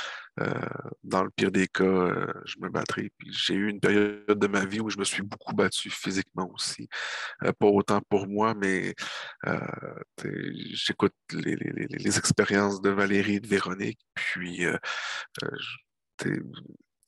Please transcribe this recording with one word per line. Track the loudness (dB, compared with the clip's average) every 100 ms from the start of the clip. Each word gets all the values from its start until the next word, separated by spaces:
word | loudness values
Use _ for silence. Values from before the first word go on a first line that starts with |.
| -10 -12 -10 -4
euh, | -2 -2 -4 -6 -10 -14
dans | 0 0
le | 2
pire | 2 2
des | 4 2
cas, | 4
euh, | 4 6 4 2 -2 -6
je | -12 -8
me | -4
battrai. | -2 -2 -4 -6 -8
Puis | -10
j'ai | -4 0
eu | 0 0
une | 2
période | 4 6 4 2 0 2
de | 2
ma | 2
vie | 0 -2
où | -2
je | -2
me |
suis | -2 -2
beaucoup | -6 -8 -2
battu | 2 2 2 -6
physiquement | -6 -2 -2 -2 -4 -6
aussi. | -4 -6 -6 -10 -8 -6 -6 -8 -4
Euh, | -2
pas | 4 6
autant | 8 6 2 4
pour | 0 2
moi, | 2 2
mais, | 2 0 0 -2 -6 -8 -8 -10 -6 -2
euh, | -2 -4 -8 -10 -12 -16
t'sais, | -10 -8 -6 -6 -8 -8
j'écoute | -4 -4 2 0 0 -10
les, | -6 -2 -2
les, | -4
les, | -4 -6
les | -4 0 2
expériences | 4 4 4 4 4 2
de | 2
Valérie | 2 4 4 2 0
et |
de | 2
Véronique. | 0 0 -2 -4 -6 _
Puis, | -6 -4 -4 -4 -2
euh, | 0 0 -2 -6 -6 -8 -10 -8
euh, | -6 -6
je, | -8 -12 _ _ _ -6
t'sais, | -2 -2 -4 -12 -18 -20 _ _